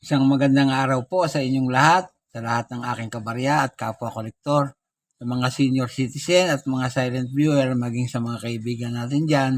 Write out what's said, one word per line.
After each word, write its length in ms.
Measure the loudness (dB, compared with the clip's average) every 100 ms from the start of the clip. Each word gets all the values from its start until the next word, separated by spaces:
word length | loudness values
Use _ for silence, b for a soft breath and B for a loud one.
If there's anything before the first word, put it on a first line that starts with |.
| 0
Isang 160 | 2 4
magandang 480 | 4 4 4 4 2
araw 320 | 0 0 0
po 160 | 0
sa 160 | 0 0
inyong 320 | -2 0 0
lahat, 400 | 4 6 4 0 _ _ -10
sa 80 |
lahat 240 | -2 -2 -4
ng 160 | -8
aking 240 | -8 -8 -8 -10
kabarya 480 | -8 -4 0 0
at 160 | 0 -4
kapwa 320 | -8 -6 -10
kolektor, 640 | -8 -12 -10 0 0 0 -6 _ _ _ _
sa 80 |
mga 240 | -6 -2 -2
senior 400 | 0 0 2 -2
citizen 640 | -4 -4 -4 2 2 4
at 160 | 0 -2
mga 240 | -2 -2
silent 400 | -2 -2 -2 -4
viewer, 400 | 0 2 4 2 0
maging 320 | -2 -2 -4
sa 80 | -4
mga 240 | -4 -6
kaibigan 480 | -6 -6 -6 -6 -6
natin 320 | -6 -2 -2
dyan. 300 | 2 2 2